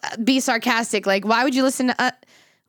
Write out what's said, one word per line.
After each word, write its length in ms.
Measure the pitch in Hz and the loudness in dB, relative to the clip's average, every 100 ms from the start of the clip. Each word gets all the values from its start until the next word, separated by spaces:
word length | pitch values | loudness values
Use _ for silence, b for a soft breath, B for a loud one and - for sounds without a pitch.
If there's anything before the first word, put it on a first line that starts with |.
| - - | -8 -2
be 160 | 226 269 | 0 2
sarcastic. 680 | 254 233 240 233 233 214 196 | 2 0 0 0 0 -2 0
Like, 200 | 196 202 | 0 2
why 180 | 226 | 0
would 100 | 269 | 2
you 80 | 262 | 2
listen 240 | 262 254 254 | 0 0 -2
to, 140 | 233 | 0
uh, 100 | 247 - b b b b | -2 -4 b b b b